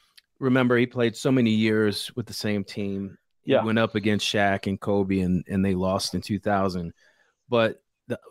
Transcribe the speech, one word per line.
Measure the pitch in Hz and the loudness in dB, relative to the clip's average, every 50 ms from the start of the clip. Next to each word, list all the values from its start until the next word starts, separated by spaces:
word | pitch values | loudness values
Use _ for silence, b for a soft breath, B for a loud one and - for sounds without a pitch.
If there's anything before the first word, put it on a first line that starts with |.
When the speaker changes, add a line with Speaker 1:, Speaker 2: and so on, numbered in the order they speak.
| b b b b b _ _ - | b b b b b _ _ -4
Speaker 1:
remember | 139 131 127 131 127 120 123 | 0 2 2 4 4 4 4
he | 120 123 | 2 2
played | 123 - 127 117 117 110 | 0 0 0 0 0 0
so | - - 143 | -2 0 2
many | 131 131 120 113 | 2 4 4 4
years | 110 107 110 110 107 110 107 104 98 - - - - | 4 2 2 2 2 2 2 0 0 -4 -8 -10 -10
with | 123 113 | -10 -10
the | - - | -10 -8
same | - - 107 104 101 98 | -6 -4 -4 -4 -4 -6
team. | - - 110 101 98 98 98 98 98 - - _ _ _ _ | -8 -8 -8 -6 -6 -6 -6 -8 -10 -12 -16 _ _ _ _
He | - 131 | -2 0
Speaker 2:
Yeah. | 135 120 101 | 0 2 2
Speaker 1:
went | 110 110 113 | 2 2 2
up | 113 107 - | 2 0 0
against | 107 98 107 104 98 - | 0 0 0 0 0 0
Shaq | - - 107 101 98 98 98 - | -2 0 2 2 2 2 0 -2
and | 101 98 - | -2 -4 -4
Kobe, | - 110 101 101 98 95 98 95 | -2 -2 0 0 0 0 0 0
and, | 92 90 92 87 - - | 2 2 0 0 -2 -2
and | 95 98 95 | 0 0 0
they | 98 92 | 2 0
lost | 90 92 92 95 98 - - - | 0 0 0 -2 -2 -2 -4 -6
in | 92 | -6
two | - - 107 95 | -4 -4 -4 -4
thousand. | - 107 101 98 98 98 87 92 85 82 - _ _ _ _ _ _ _ _ _ _ - | -2 0 0 0 0 0 -2 -4 -8 -8 -12 _ _ _ _ _ _ _ _ _ _ -2
But | 120 117 113 110 - - _ _ _ _ _ | 0 0 0 0 -2 -6 _ _ _ _ _
the, | - 120 - - - | -10 -10 -10 -12 -16